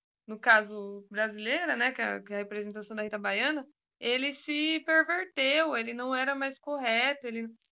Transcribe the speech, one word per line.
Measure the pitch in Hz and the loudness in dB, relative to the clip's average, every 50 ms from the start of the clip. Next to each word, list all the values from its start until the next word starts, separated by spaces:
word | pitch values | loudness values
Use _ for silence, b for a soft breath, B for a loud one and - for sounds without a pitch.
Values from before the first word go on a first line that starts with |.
| _ _ _ _ _ | _ _ _ _ _
no | - 214 220 | -12 -12 0
caso | - 247 226 214 214 202 214 208 202 202 202 202 202 _ | 6 8 8 8 6 2 -6 -8 -8 -8 -10 -12 -14 _
brasileira, | 208 208 220 220 208 208 214 220 269 330 359 311 262 | -2 -2 -2 -2 -2 -6 -2 -2 0 0 0 0 0
né, | 233 240 262 | 0 0 0
que | 262 247 | 0 -2
é | 226 | -2
a, | 208 202 202 | -2 -2 -4
que | 196 202 208 | -6 -6 -6
é | |
a | 202 | -6
representação | 202 202 208 208 208 208 208 214 208 208 220 | -6 -6 -6 -8 -8 -8 -10 -10 -12 -10 -8
da | 214 214 | -6 -6
Rita | 214 208 208 | -4 -6 -4
Baiana, | 202 202 196 208 240 285 311 294 269 - _ _ _ _ _ _ | -2 -2 0 2 0 0 0 -2 -6 -10 _ _ _ _ _ _
ele | - 233 247 254 269 285 277 | -2 0 0 0 0 -2 -4
se | - - - 294 294 302 311 320 311 | -6 -6 -4 0 0 2 2 0 0
perverteu, | - 320 320 320 311 330 339 359 370 370 _ 285 269 269 285 311 320 311 262 | 0 4 4 4 4 4 0 -2 -4 -6 _ 0 2 4 4 4 4 2 2
ele | 233 226 233 233 | -2 -2 -4 -6
não | 240 247 254 262 | -4 -2 -2 0
era | 254 262 269 277 | 0 0 0 0
mais | 277 269 269 269 - | -2 -2 -4 -6 -8
correto, | _ 294 294 285 262 233 226 233 247 277 285 277 254 | _ -6 -6 -2 0 2 2 4 2 2 0 -2 -6
ele... | 240 226 226 226 233 226 _ _ _ | -8 -6 -6 -8 -8 -12 _ _ _